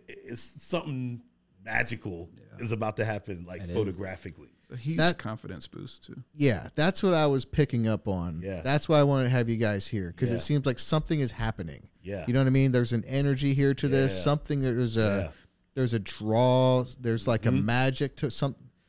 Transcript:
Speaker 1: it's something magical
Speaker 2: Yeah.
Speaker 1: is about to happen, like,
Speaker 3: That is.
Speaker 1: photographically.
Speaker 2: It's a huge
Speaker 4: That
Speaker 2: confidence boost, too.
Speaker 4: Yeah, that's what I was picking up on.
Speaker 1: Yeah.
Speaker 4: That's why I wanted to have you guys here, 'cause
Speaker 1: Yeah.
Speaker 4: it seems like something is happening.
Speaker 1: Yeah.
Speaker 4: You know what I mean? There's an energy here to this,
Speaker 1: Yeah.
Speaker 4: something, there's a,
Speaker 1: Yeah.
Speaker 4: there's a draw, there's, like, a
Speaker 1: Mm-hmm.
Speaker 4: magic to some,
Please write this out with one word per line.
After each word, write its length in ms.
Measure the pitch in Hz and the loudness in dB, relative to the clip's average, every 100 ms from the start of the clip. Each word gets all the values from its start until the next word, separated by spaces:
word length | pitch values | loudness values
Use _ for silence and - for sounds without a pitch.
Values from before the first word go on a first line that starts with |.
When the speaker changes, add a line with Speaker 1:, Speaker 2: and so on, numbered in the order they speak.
| - | -20
Speaker 1:
it's 340 | - - 120 | -18 -14 -12
something 800 | - 151 - 170 156 131 123 120 - _ _ _ | -14 -16 -6 -6 -4 -6 -6 -10 -14 _ _ _
magical 680 | 104 113 113 113 107 85 87 - | -6 -4 -4 -6 -8 -10 -12 -18
Speaker 2:
Yeah. 280 | - - | -20 -10
Speaker 1:
is 80 | 117 | -6
about 260 | 110 110 107 | -2 -2 -2
to 80 | 107 | -4
happen, 400 | 104 101 90 87 | -4 -8 -12 -12
like, 160 | 90 | -12
Speaker 3:
That 80 | 90 | -6
is. 60 | 90 | -2
Speaker 1:
photographically. 760 | 101 87 95 92 95 - - _ | -2 -4 -10 -10 -14 -18 -20 _
Speaker 2:
It's 100 | _ | _
a 60 | 131 | -10
huge 200 | 120 165 | -4 2
Speaker 4:
That 200 | 160 143 | 2 2
Speaker 2:
confidence 500 | - 110 - 90 - | -6 -10 -10 -12 -14
boost, 380 | - - - - | -14 -14 -16 -18
too. 180 | - - | -18 -14
Speaker 4:
Yeah, 360 | 151 143 107 - - | 0 2 2 -2 0
that's 280 | 160 190 | 0 2
what 100 | 196 | 2
I 140 | 165 151 | 4 4
was 180 | 135 - | 2 0
picking 420 | - 143 123 110 | 0 2 2 0
up 200 | 110 - | 0 -2
on. 340 | 95 87 82 | -4 -4 -6
Speaker 1:
Yeah. 180 | 92 92 | -6 -6
Speaker 4:
That's 280 | 101 147 - | 0 0 4
why 100 | 151 | 4
I 40 | |
wanted 220 | 143 139 123 | 6 4 4
to 40 | |
have 180 | 127 117 | 2 2
you 80 | 113 | 2
guys 300 | 113 101 - | 0 0 -2
here, 240 | 107 90 - | -4 -4 -2
'cause 140 | 120 | -2
Speaker 1:
Yeah. 80 | 117 | 0
Speaker 4:
it 20 | |
seems 260 | - 147 135 | 0 0 0
like 140 | 123 | -2
something 400 | - 156 - 160 | 0 0 0 0
is 120 | 131 | -2
happening. 580 | - 113 - 82 71 - _ | -2 -4 -4 -8 -12 -18 _
Speaker 1:
Yeah. 240 | 87 98 78 | -10 -8 -2
Speaker 4:
You 80 | |
know 60 | 123 | 2
what 80 | 131 | 4
I 40 | |
mean? 200 | 135 135 | 4 4
There's 220 | 123 120 | 4 2
an 100 | 117 - | 0 -2
energy 480 | 131 143 131 139 | -2 0 0 0
here 220 | 139 139 139 | 2 2 2
to 120 | 143 | 2
this, 280 | 135 135 92 | 2 2 2
Speaker 1:
Yeah. 60 | |
Speaker 4:
something, 400 | 143 147 - 143 | 0 0 0 -2
there's 360 | 131 117 120 113 | 0 0 0 2
a, 280 | 107 101 85 | 2 2 -2
Speaker 1:
Yeah. 60 | - _ _ _ - | -10 _ _ _ -2
Speaker 4:
there's 180 | 127 | 0
a 60 | 113 | 0
draw, 840 | 98 - 107 110 127 127 127 127 123 - | -4 -6 0 4 6 6 6 4 0 -4
there's, 280 | 120 113 123 | -2 -2 0
like, 180 | 113 117 | 0 2
a 40 | |
Speaker 1:
Mm-hmm. 160 | 127 101 | 2 2
Speaker 4:
magic 500 | 120 131 131 139 - | 2 2 2 -2 -4
to 140 | 143 | -6
some, 240 | - 139 - - _ | -2 -2 -4 -14 _